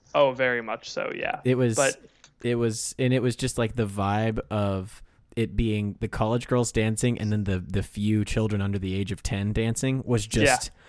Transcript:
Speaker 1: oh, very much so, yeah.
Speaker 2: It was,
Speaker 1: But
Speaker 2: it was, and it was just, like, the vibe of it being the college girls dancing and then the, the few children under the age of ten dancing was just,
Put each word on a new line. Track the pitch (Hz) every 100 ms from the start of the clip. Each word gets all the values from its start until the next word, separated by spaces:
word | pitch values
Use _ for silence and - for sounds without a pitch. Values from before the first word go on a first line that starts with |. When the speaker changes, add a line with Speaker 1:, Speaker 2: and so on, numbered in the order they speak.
| _
Speaker 1:
oh, | 147 139
very | 123 127 120
much | 113 113 -
so, | - - -
yeah. | - - 127
Speaker 2:
It | 127
was, | 123 113
Speaker 1:
But | 135 - - _ - _
Speaker 2:
it | 120 120
was, | 117 110 - -
and | 127
it | 127
was | 123 -
just, | 131 -
like, | 113 120
the | 104
vibe | 101 98 104 113 110 -
of | 104 101 95 95 - - _ _ -
it | 110 101
being | 113 107 101 -
the | 110
college | - 113 120 -
girls | 123 117
dancing | 113 110 110 123 120
and | 107
then | 107 98
the, | 92 90
the | 98
few | - 104 104 107 104
children | 113 110 104
under | 98 98
the | 95 95
age | 98
of | 98
ten | - 101 101
dancing | 107 113 110 131 131 -
was | 117 107
just, | - 143 123 - -